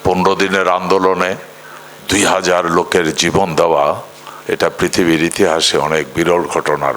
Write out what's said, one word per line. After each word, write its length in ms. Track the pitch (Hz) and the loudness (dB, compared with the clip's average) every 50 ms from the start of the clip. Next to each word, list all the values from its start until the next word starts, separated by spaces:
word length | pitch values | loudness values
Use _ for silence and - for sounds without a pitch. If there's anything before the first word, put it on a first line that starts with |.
| - | 0
পনেরো 320 | 87 92 92 92 95 98 | 0 0 2 2 0 2
দিনের 340 | 87 98 95 92 95 92 87 | 2 0 0 0 2 2 2
আন্দোলনে 640 | 90 92 92 90 92 95 92 92 95 90 90 90 98 - - - - - - - - - - - - - - - | 0 0 0 0 0 2 2 2 2 2 0 -2 -2 -6 -10 -18 -20 -20 -20 -20 -20 -20 -20 -20 -20 -20 -6 -2
দুই 160 | 95 104 101 | 0 0 2
হাজার 400 | - 85 95 92 87 90 90 90 | 2 0 0 2 2 2 2 2
লোকের 500 | 85 85 87 85 - - 95 85 78 78 | 2 0 0 0 2 0 0 2 0 -2
জীবন 400 | - - 85 76 - 98 90 80 | 0 -2 0 0 0 0 0 0
দেওয়া, 400 | 73 85 85 80 71 71 73 85 - - - - - - - - - - | 0 2 2 4 2 2 0 0 -4 -8 -14 -18 -20 -18 -18 -18 -14 -6
এটা 220 | - 90 - - 82 | -6 -2 0 0 -2
পৃথিবীর 540 | - - 92 87 - - 92 85 80 78 80 | 0 -2 -4 -2 0 0 2 2 2 2 0
ইতিহাসে 540 | 85 - - 101 87 80 82 78 - - | -2 0 0 0 2 2 0 0 0 0
অনেক 300 | 76 69 76 80 78 76 67 - | 0 0 0 -2 -2 -2 -4 -4
বিরল 300 | 82 82 80 87 87 80 | -2 0 2 2 0 0
ঘটনার 480 | 69 - 78 76 - 76 71 71 69 67 | -2 -4 -4 -2 -2 -2 -2 -2 -4 -4